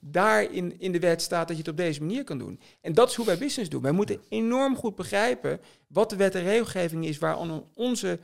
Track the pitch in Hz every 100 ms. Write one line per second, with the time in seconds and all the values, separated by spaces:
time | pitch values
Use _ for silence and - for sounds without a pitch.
0 | 143 165 208 214 202 - 180 - 185 175
1 | 175 165 - 175 165 165 160 156 175 143
2 | 151 240 277 143 - - - _ - 170
3 | 240 - 220 175 277 - 185 139 131 170
4 | 214 202 - 220 226 247 269 262 233 202
5 | 180 202 226 247 139 156 - _ _ 156
6 | 220 196 196 190 175 226 226 190 170 160
7 | 160 147 160 160 170 156 - - 240 240
8 | 190 170